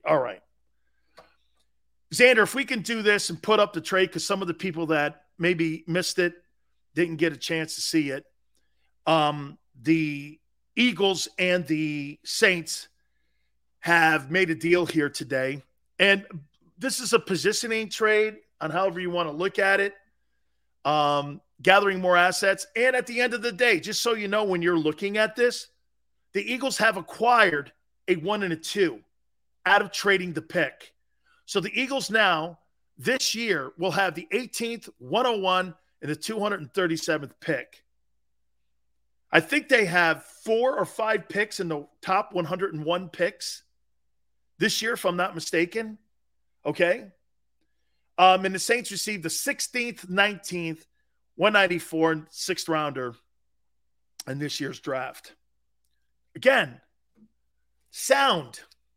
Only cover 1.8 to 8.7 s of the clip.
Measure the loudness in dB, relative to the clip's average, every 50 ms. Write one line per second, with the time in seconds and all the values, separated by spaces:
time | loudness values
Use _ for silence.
1.8 | _ _ _ _ _ -6 2 6 6 8 8 6 4 2 2 -4 -4 -2 -4 -4
2.8 | -4 -4 -4 0 2 2 2 2 2 -4 -8 -6 0 2 4 4 4 2 0 -6
3.8 | -6 -2 0 2 2 0 -2 -4 -4 -4 -4 -4 -4 -4 -6 -6 -6 -6 -6 -4
4.8 | -2 0 0 0 0 -2 -4 -8 _ _ _ -4 -2 0 0 0 -2 -2 -4 -6
5.8 | -6 -4 -2 -2 -2 -2 0 0 0 0 0 -6 _ _ _ _ _ _ _ _
6.8 | _ _ -2 -2 -2 -2 0 0 0 -2 -2 -2 -6 -4 -4 -4 -4 -6 -8 -8
7.8 | -6 -2 0 0 0 0 -4 -8 -10 _ _ _ _ _ _ _ _ _